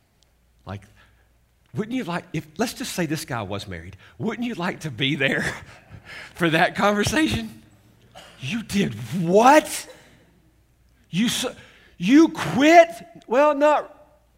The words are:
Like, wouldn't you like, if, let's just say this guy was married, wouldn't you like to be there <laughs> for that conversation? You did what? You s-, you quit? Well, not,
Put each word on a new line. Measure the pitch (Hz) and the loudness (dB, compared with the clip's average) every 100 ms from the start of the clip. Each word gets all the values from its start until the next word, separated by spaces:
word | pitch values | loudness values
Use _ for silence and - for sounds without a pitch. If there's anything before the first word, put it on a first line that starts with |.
| _ _ _ _ _ _ - | _ _ _ _ _ _ -16
Like, | 101 - _ _ _ _ _ _ _ _ | -16 -18 _ _ _ _ _ _ _ _
wouldn't | 123 214 254 | -10 -6 -6
you | |
like, | 196 170 - | -6 -8 -8
if, | 156 - - | -10 -8 -6
let's | 240 | -6
just | - 247 | -6 -10
say | - 165 | -6 -4
this | 156 - | -4 -6
guy | 120 | -8
was | 98 101 - | -6 -8 -10
married, | 87 85 - - - | -14 -16 -20 -20 -10
wouldn't | 202 226 240 | -8 -6 -6
you | |
like | 196 175 - | -6 -6 -6
to | 156 | -8
be | 113 135 147 | -4 -2 0
there | 135 - - - - - - - | 0 -2 -6 -8 -16 -20 -20 -20
<laughs> | - - - - | -20 -20 -16 -4
for | 175 | 0
that | 160 175 170 | 2 2 2
conversation? | 269 208 - 311 311 226 220 - - _ _ _ _ - - - | 0 0 0 0 0 -2 -8 -16 -20 _ _ _ _ -20 -20 -16
You | 131 226 | -10 -8
did | - 202 156 110 117 175 | -4 -2 -2 -6 -8 -6
what? | 165 196 247 302 - - - - - _ _ _ _ _ _ _ _ _ _ | 2 4 6 6 4 -6 -14 -20 -20 _ _ _ _ _ _ _ _ _ _
You | 165 233 | -4 -2
s-, | - 247 - - - _ - | -2 -6 -10 -20 -20 _ -6
you | 175 285 320 | 4 6 6
quit? | - 151 180 294 339 339 - - - - | 2 -4 2 6 8 6 2 -20 -16 -2
Well, | 240 302 277 | 2 2 4
not, | 294 262 - - _ _ _ | 2 2 -2 -16 _ _ _